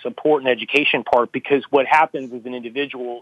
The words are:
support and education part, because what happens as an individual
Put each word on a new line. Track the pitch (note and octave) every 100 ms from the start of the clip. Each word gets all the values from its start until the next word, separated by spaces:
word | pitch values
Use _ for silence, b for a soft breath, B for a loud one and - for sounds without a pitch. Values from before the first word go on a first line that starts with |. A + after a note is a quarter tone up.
support | B2+ - D#3 D3
and | C3
education | A#2+ G#2+ C#3+ D3 C#3
part, | - B2 A#2
because | C3 - C#3+ -
what | C#3
happens | C3 D3+ D#3+ C#3+ C3
as | B2 A#2+
an |
individual | B2 A#2 B2 C#3+ C3 B2 A#2+